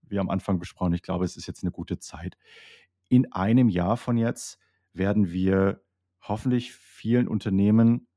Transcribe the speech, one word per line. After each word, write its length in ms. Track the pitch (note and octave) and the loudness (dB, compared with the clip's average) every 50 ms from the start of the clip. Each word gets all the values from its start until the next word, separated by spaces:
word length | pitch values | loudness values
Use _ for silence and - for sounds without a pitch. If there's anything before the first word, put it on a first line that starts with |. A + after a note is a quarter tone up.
| _ | _
wie 160 | _ G#2 G2+ | _ -4 -4
am 100 | F#2+ F2+ | -2 -2
Anfang 300 | - F#2+ - - G2 F2+ | -4 -4 -2 -2 -2 -2
besprochen, 340 | F2 F#2 - _ F#2 F2+ F2 | -4 -8 -8 _ -2 -2 -2
ich 100 | E2+ _ | -2 _
glaube, 220 | - F2+ F2 F#2 | -6 -4 -4 -4
es 120 | F2 - | -4 -6
ist 100 | - - | -8 -14
jetzt 160 | - F2+ - - | -14 -14 -8 -8
eine 80 | F2+ | -8
gute 280 | - - F2 - F2+ E2+ | -8 -8 -8 -8 -8 -10
Zeit. 380 | - - - D#2+ E2 F2 - _ _ _ - - - - - - _ _ _ _ _ _ | -10 -16 -14 -12 -12 -12 -14 _ _ _ -20 -20 -20 -20 -20 -20 _ _ _ _ _ _
In 240 | - B2+ C3 - - | 4 4 4 2 -2
einem 360 | F#2+ F#2+ G#2 A2+ B2+ B2+ A#2 | -2 0 2 4 4 4 4
Jahr 280 | F2+ F2+ F2 F#2 A2 | 2 2 0 0 -2
von 220 | A#2+ - - A#2+ A#2 | -2 -2 -4 -2 0
jetzt 400 | A#2 A#2 - - - - - _ _ _ _ _ _ _ _ | 0 -2 -4 -6 -12 -16 -18 _ _ _ _ _ _ _ _
werden 400 | E2+ F#2+ G2 G#2 G#2 G2+ F2 E2 | -4 -2 0 2 2 0 0 0
wir 500 | F#2 F#2 F#2+ F#2+ F#2+ F#2+ G2 F#2+ - _ _ _ _ _ _ _ _ | 0 0 2 2 4 2 2 0 -4 _ _ _ _ _ _ _ _
hoffentlich 520 | _ - G#2 G#2+ - C3 B2+ B2 A#2+ - - | _ -8 -8 -4 -2 -2 -2 -2 -2 -6 -18
vielen 560 | - _ - - - - A2 A#2 B2 B2 - | -20 _ -20 -20 -10 -2 0 2 2 2 2
Unternehmen 800 | - G#2+ - G#2+ F#2+ F#2+ G2+ G#2 G#2+ A2+ A2+ A2+ A#2 A#2+ - _ _ | -2 -4 -2 0 0 2 4 4 4 6 6 4 4 2 -2 _ _